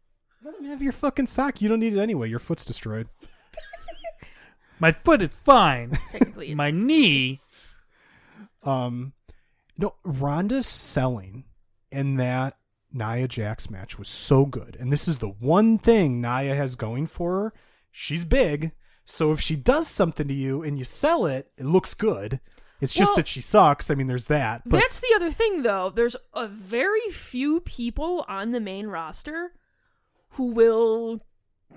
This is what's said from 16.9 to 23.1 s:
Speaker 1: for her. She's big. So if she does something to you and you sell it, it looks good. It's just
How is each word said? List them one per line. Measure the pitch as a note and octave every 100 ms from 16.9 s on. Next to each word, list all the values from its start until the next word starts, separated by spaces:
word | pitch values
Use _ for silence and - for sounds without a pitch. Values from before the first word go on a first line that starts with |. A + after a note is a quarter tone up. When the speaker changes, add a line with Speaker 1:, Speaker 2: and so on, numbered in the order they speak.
| B2 D#3
Speaker 1:
for | - F3 F#3
her. | A3 - _ _ _
She's | - - D#3+ E3+
big. | C4+ F#3+ D3 D#3+ - _ _ -
So | - D#3
if | D#3
she | - D3+
does | E3+ D4 D#4+
something | - E3+ - C#3+
to |
you | C#3 C3+ C3+
and | D#3 C#3+
you | B2+
sell | - D4 E4 E3+
it, | C3 - -
it | C3+
looks | F#3 -
good. | - A3 G2 G#2 C3 - - - _
It's | C3+ -
just | G3+